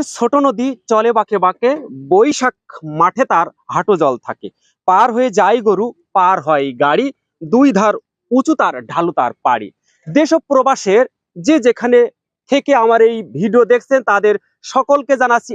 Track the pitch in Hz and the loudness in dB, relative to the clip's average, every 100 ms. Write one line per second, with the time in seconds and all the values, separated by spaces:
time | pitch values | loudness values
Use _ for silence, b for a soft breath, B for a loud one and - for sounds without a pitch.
0 | 285 - 240 294 277 208 262 240 - 220 | -2 -4 -2 0 -2 -2 -6 -6 -4 -2
1 | 226 226 208 202 180 - 240 302 262 135 | 0 -2 -2 -2 -2 -2 -2 -4 -8 -12
2 | 139 185 285 - 254 - _ - 156 151 | 0 2 2 0 -4 -6 _ -16 -8 -2
3 | 180 208 262 180 - - - 147 190 180 | 0 0 -2 -2 -2 -8 -8 -4 -2 0
4 | 147 123 - - 98 - _ _ - 185 | 0 -2 -8 -14 -16 -20 _ _ 0 2
5 | 247 226 254 190 190 240 208 190 240 - | 2 0 -2 2 2 2 0 0 -2 -8
6 | _ 190 180 185 143 147 139 123 143 147 | _ 0 2 0 0 -2 -2 -2 0 0
7 | 269 - _ - 160 226 277 196 214 - | -2 -6 _ -18 -2 2 2 2 0 -2
8 | - _ - 254 285 302 190 127 120 147 | -8 _ -4 -2 0 0 -2 -4 -8 -4
9 | 170 156 120 - 135 117 101 - _ _ | -4 -2 -4 -2 -2 -2 -4 -18 _ _
10 | 160 254 311 320 - 262 254 262 202 208 | -4 0 2 0 0 0 2 0 0 0
11 | 262 _ _ 175 185 311 233 - 240 240 | 0 _ _ -6 0 2 2 0 2 2
12 | 233 - _ _ - 269 - 262 226 226 | 2 -4 _ _ -4 -2 0 2 2 4
13 | 226 226 170 135 214 240 214 240 - 262 | 2 0 -8 -6 0 2 2 0 0 -2
14 | 220 202 208 202 _ _ - 269 262 285 | 0 0 0 -2 _ _ -6 -4 0 0
15 | 247 262 254 233 - | 0 -2 0 0 -2